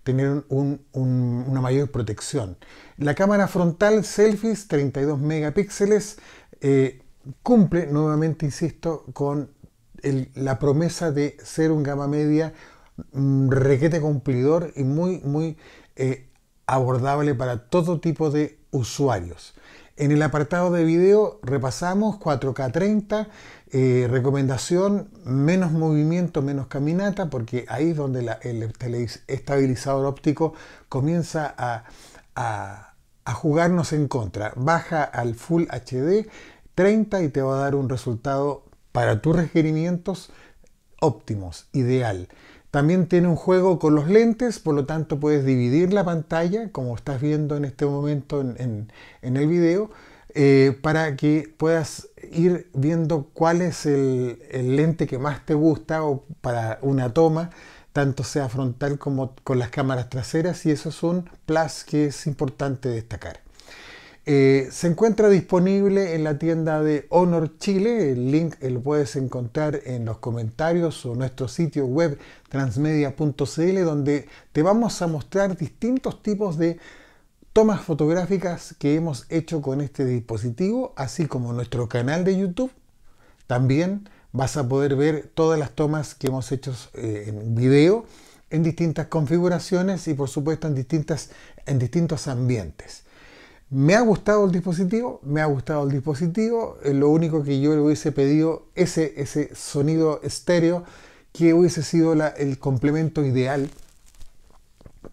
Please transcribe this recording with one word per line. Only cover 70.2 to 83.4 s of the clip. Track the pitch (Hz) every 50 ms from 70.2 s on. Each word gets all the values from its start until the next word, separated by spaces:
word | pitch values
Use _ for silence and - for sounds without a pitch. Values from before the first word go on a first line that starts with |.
| - 123 113 120 113 110 - - 156 165 170 175 170 160 - - -
o | 123 117
nuestro | 123 131 123 - - 135
sitio | 117 - - 170 147 - 151 139
web | 127 127 160 170 160 139 - - - - - _ _
transmedia | - 160 139 131 98 131 147 156 156 151 147 135 -
punto | - 156 147 135 - 143
c | 127 - 160 160 180
l, | 190 196 180
donde | 165 151 147 139 143 143 143 - - - - - _ -
te | 147 156
vamos | 185 208 226 240 202 - - 180
a | 170
mostrar | 160 147 - - - 196 196 196 185 -
distintos | 156 117 - - 220 226 254 262 - 233 - - _
tipos | 214 208 196 214 196 156
de | 160 165 170 170 170 - - - - - - _ _ _ _ _ _ - - -
tomas | 214 220 220 202 156 -
fotográficas | - 160 147 156 151 170 185 180 175 196 185 190 175 170 - - - - -
que | - 143 147
hemos | 160 165 165 143 117 - -
hecho | 165 165 156 - 170 156
con | 143 139 135 143 147
este | 135 - - 135
dispositivo, | 127 123 120 113 - 113 104 110 123 117 - 180 196 226 254 254 - -
así | - 139 127 - - 165
como | 143 - 131 123 117 120
nuestro | 120 120 - - 120 120 113
canal | - 120 120 135 151 175 180
de | 190 190 185
YouTube. | 196 185 175 - 254 262 - _ _ _ _ _ _ - - _ _ - _ _